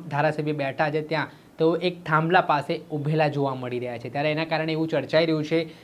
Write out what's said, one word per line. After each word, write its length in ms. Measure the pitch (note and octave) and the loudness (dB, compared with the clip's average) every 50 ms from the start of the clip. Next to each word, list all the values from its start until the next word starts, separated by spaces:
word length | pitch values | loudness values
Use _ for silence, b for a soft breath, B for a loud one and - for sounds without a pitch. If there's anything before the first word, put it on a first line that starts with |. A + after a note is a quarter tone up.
| E3+ E3 D3 | -6 -4 0
ધારાસભ્ય 440 | C#3+ D3 D#3 D3+ D#3 D3+ D3+ D3+ D3 C#3 | 2 2 2 0 0 -2 -4 -2 -2 -4
બેઠા 260 | C3+ C3 - D#3+ D3+ D3 | -4 -2 0 0 0 0
છે, 80 | D#3 D3+ D3+ | -2 -2 -2
ત્યાં 240 | D#3+ D3+ C#3 B B B B B B - | -2 -2 -2 B B B B B B 0
તેઓ 120 | D#3+ D#3+ F3 E3+ E3+ F3+ | 2 2 2 2 0 -2
એક 80 | F3 - - - | -2 -4 -2 2
થાંભલા 340 | D#3+ D#3 D#3+ E3 F3 F#3 E3+ - | 2 2 4 4 4 4 4 4
પાસે 240 | D#3 D3 C#3+ - E3+ E3 - - D#3 | 2 0 0 -2 -4 -6 -6 -8 -8
ઊભેલા 320 | D3 C#3 D3 D#3 D#3 D#3 D3 C#3 | -4 -2 0 2 2 2 2 2
જોવા 180 | C#3+ C#3 C#3 C3 | 0 0 -2 -2
મળી 240 | B2+ B2+ B2 B2 B2 | -4 -6 -6 -6 -4
રહ્યા 220 | A#2+ B2 B2 A#2 | -6 -6 -8 -8
છે. 80 | - B2+ | -8 -6
ત્યારે 240 | - C#3+ D3 D3+ D3+ | -4 -2 0 0 0
એના 100 | D#3 D#3+ D#3+ | 0 -2 0
કારણે 240 | D#3+ D#3 D#3+ D#3+ D#3+ | 0 0 0 0 0
એવું 160 | D#3 D#3+ D#3+ | -2 0 0
ચર્ચાઈ 380 | E3 D3 C3 - - D#3 E3+ D#3+ | 0 0 0 2 2 4 4 4
રહ્યું 180 | D#3+ D#3 D3+ D3+ | 2 0 0 0
છે 80 | E3 E3 E3 D#3+ B B | 0 0 0 -2 B B